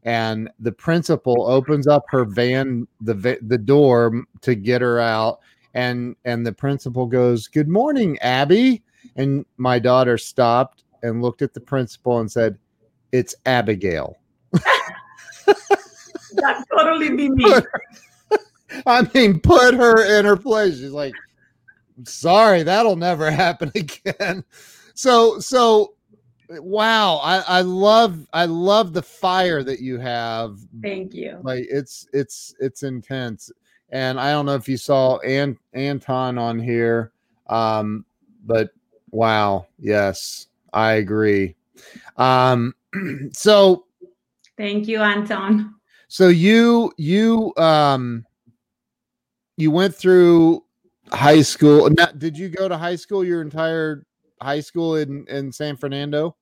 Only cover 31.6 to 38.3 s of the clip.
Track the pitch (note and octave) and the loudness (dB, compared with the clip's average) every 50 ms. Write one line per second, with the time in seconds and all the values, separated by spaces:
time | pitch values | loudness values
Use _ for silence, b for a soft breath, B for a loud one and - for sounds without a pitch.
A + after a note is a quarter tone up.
31.6 | B2+ - C3+ C#3+ C#3 - - - - _ - C#3+ C#3 _ - - - - _ _ | -8 -6 -6 -8 -8 -8 -18 -20 -16 _ -6 -6 -6 _ -12 -20 -20 -20 _ _
32.6 | C3+ C3+ _ - C#3+ C3+ C3 B2 - _ C3+ C3 B2+ A#2 A2 - - - - _ | -8 -8 _ -10 -12 -12 -12 -12 -12 _ -10 -8 -8 -10 -12 -14 -18 -20 -20 _
33.6 | _ _ _ _ _ _ - C3+ C3 C3 C3 C3 C3 C#3+ D3 D3 C#3+ C#3+ C#3 C3 | _ _ _ _ _ _ -8 -6 -4 -4 -4 -4 -2 -2 -2 -2 -2 -2 -4 -4
34.6 | - - C3+ A#2 - - C#3+ C3+ C3 B2+ B2+ - C#2 C3 C3+ C#3 C#3+ C#3+ A#2 _ | -4 -6 -8 -6 -2 0 0 2 2 2 0 -2 -2 -4 -2 -2 -4 -4 -8 _
35.6 | _ _ - B2+ C3+ C#3+ C#3+ B2+ _ - C3 B2+ B2+ B2+ B2 B2 A#2 A#2 A#2 A2+ | _ _ -10 -8 -6 -6 -8 -8 _ -6 -6 -4 -4 -6 -6 -6 -6 -6 -6 -6
36.6 | A2+ B2 A#2+ A#2 A#2 A#2 A#2 A#2 A2+ A2+ _ _ _ _ _ _ _ - A2 A2+ | -6 -4 -2 -2 0 0 -2 -2 -4 -8 _ _ _ _ _ _ _ -4 -2 -2
37.6 | A2+ A2 A2 G#2+ G#2 G#2+ G#2+ A2 G#2 _ _ _ _ _ | 0 0 -2 -2 -4 -6 -8 -10 -12 _ _ _ _ _